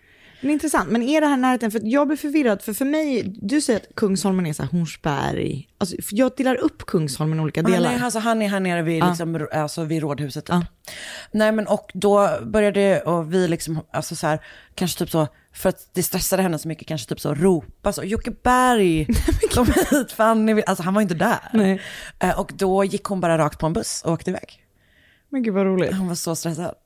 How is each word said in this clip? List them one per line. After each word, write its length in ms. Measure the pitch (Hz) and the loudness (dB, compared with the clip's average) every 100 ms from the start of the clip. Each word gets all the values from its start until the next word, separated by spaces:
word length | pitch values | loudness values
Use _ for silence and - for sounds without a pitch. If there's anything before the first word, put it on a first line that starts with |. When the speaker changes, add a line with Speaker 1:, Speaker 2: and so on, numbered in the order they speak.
| _ _ - - | _ _ -20 -6
Speaker 1:
Men 100 | 277 | -2
intressant. 400 | 294 302 320 180 | 0 0 0 0
Men 120 | 233 | 0
är 180 | 240 311 | 2 2
det 60 | 294 | 2
här 100 | 269 | 2
närheten? 340 | 254 247 226 | 2 2 0
För 100 | 220 | -2
jag 220 | 214 277 285 | 0 2 2
blir 100 | 302 | 0
förvirrad. 460 | 294 302 247 196 | 0 2 2 0
För, 100 | - | -2
för 120 | 202 | -4
mig, 380 | 269 311 302 247 190 - | 0 0 0 -2 -4 -6
du 180 | 196 294 | -2 -2
säger 200 | 285 208 | 0 -2
att 140 | - - | -2 -2
Kungsholmen 500 | 202 190 196 185 165 | 0 0 0 0 -2
är 60 | |
så 100 | 143 | -4
här 80 | 139 | -4
Hornsberg. 1000 | 175 160 - 160 139 139 - - 135 - - | -2 -4 -4 -4 -2 -2 -2 -4 -6 -10 -6
Alltså, 180 | 190 - | -6 -6
för 140 | - 202 | -6 0
jag 160 | 254 254 | 0 2
delar 180 | 254 247 | 0 0
upp 300 | 311 - - | -2 -4 -4
Kungsholmen 520 | 156 151 127 156 160 | -2 -2 -2 -2 0
i 40 | |
olika 200 | 156 156 | -2 0
Speaker 2:
Han 100 | 165 | 2
Speaker 1:
delar. 200 | 180 170 | 4 2
Speaker 2:
är, 100 | 247 | 0
alltså, 140 | 247 220 | -2 -2
han 240 | 226 226 | 0 0
är 60 | 208 | 0
här 120 | 196 | 0
nere 220 | 185 170 | 0 0
vid, 200 | 165 165 | 0 2
Speaker 1:
Ja. 60 | 175 | 2
Speaker 2:
liksom, 260 | 170 165 | 0 -2
r-, 140 | 160 151 | -4 -4
alltså, 300 | 156 151 - | -2 -4 -4
vid 180 | 156 160 | -4 -2
Rådhuset, 420 | 151 143 147 151 | -2 -4 -6 -8
typ. 100 | - | -2
Speaker 1:
Ja. 100 | 175 170 _ - - - - - | -2 -2 _ -18 -16 -14 -16 -6
Speaker 2:
Nej, 200 | 214 214 | 0 2
men 140 | 220 196 | 2 0
och 240 | 208 - | -2 -4
då 360 | 185 202 202 196 156 | 0 4 6 4 0
började 560 | - 214 208 196 196 175 | 0 2 2 4 4 4
och 320 | 160 170 156 | 2 -2 0
vi 140 | 185 175 | 0 2
liksom, 320 | 165 160 160 - | 0 -4 -6 -6
alltså, 240 | 151 - 165 | -6 -6 -4
så 100 | 156 | -2
här, 120 | 156 - - - | -2 -6 -20 -14
kanske 240 | - 180 - | -4 -4 -2
typ 120 | 170 | -2
så, 180 | 165 151 _ _ | 0 0 _ _
för 160 | - 185 | -2 -2
att 200 | 180 - | -2 -6
det 100 | 185 | -4
stressade 400 | 170 185 156 190 | -2 -2 -2 0
henne 160 | 190 156 | 0 -2
så 100 | 165 | -6
mycket, 200 | 156 - | -8 -8
kanske 200 | 160 - | -8 -6
typ 120 | 147 | -6
så 140 | 147 | -4
ropa 580 | 147 190 165 - - 202 | 2 2 2 -2 -6 -4
så, 120 | 202 | -4
"Jocke 260 | 190 214 240 - | -4 -4 -6 -2
Berg, 640 | 247 254 254 233 185 160 151 226 - | 2 4 4 4 4 2 2 0 2
Speaker 1:
<laughs> 240 | - - | 0 2
Speaker 2:
kom 120 | 233 233 - - | 2 4 4 4
hit, 220 | 277 - | 2 0
Fanny 420 | - 220 220 220 | 0 2 4 4
vill", 100 | 214 185 | 2 2
alltså, 160 | 190 | 0
han 120 | 170 | 0
var 80 | 208 | 2
inte 120 | 202 | 2
där. 240 | 165 214 208 - | 2 0 0 0
Speaker 1:
Nej. 280 | 220 196 190 - - - - | 2 4 2 -4 -14 -14 -4
Speaker 2:
Eh, 220 | 180 180 | -2 -2
och 100 | 196 | -4
då 300 | 131 190 190 | -2 0 2
gick 200 | 196 196 | 2 -2
hon 160 | - 190 | -4 -2
bara 180 | 175 165 | 2 2
rakt 200 | 147 - | 2 0
på 80 | 156 | -2
en 60 | |
buss 300 | 214 - - | -2 -4 -6
och 80 | 160 | -2
åkte 180 | 160 - | -2 -2
iväg. 280 | 185 - - _ _ _ _ _ _ - | -6 -8 -20 _ _ _ _ _ _ -8
Speaker 1:
Men 140 | 269 | -4
gud, 120 | 226 | 0
vad 120 | 190 190 | 2 2
roligt. 300 | 185 - 190 | 2 0 -2
Speaker 2:
Hon 120 | 185 | -4
var 60 | |
så 220 | 170 170 160 | -4 -4 -4
stressad. 380 | 170 165 175 - | -4 -6 -8 -10